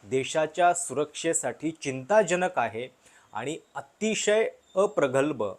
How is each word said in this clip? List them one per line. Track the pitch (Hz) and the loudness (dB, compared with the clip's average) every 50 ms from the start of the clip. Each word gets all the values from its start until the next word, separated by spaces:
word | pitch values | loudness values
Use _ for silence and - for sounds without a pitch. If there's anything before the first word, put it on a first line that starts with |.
| - | -6
देशाच्या | 98 120 135 131 - - 160 156 156 156 - 175 175 170 | -2 -2 -2 -2 0 0 -2 -2 -2 0 4 4 4 4
सुरक्षेसाठी | - - - 131 143 147 147 - - - 165 165 - - 131 117 - 151 160 | 2 -4 -4 -2 -2 -2 -2 -6 -4 -2 0 0 0 -2 -4 -6 -4 -6 -6
चिंताजनक | 160 _ - 143 131 131 131 131 202 220 214 156 180 180 180 175 - 139 | -6 _ -6 -6 -6 -6 -2 4 4 4 4 4 0 0 0 0 0 -2
आहे | 120 110 104 113 123 127 _ _ _ - _ - _ _ - | -2 -2 -4 -8 -10 -10 _ _ _ -20 _ -20 _ _ -12
आणि | 104 120 139 160 - _ _ _ | -8 -8 -8 -8 -10 _ _ _
अतिशय | 143 - _ _ _ 214 220 208 - - 208 208 220 226 - - _ _ _ _ | -14 -14 _ _ _ -2 -2 -2 0 2 2 4 4 2 0 -4 _ _ _ _
अप्रगल्भ | 185 202 208 - 175 143 135 123 135 139 151 147 117 107 98 92 | 0 0 2 2 2 2 2 2 2 2 0 -2 -4 -4 -6 -6